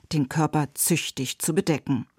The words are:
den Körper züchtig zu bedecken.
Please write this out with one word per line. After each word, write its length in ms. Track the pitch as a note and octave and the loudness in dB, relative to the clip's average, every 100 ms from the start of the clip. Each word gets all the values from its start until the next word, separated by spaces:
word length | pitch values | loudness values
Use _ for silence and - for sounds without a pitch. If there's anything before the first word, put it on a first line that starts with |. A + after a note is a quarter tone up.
| - | -4
den 160 | D#3+ C3 | 0 0
Körper 420 | D#3+ D3+ D#3 C#3+ | 2 0 2 -2
züchtig 640 | - - E3 - - C3 - | -2 0 0 -2 -6 -6 -4
zu 140 | - | -2
bedecken. 540 | D#3 - D3 - C3+ - | 0 2 0 0 -2 -2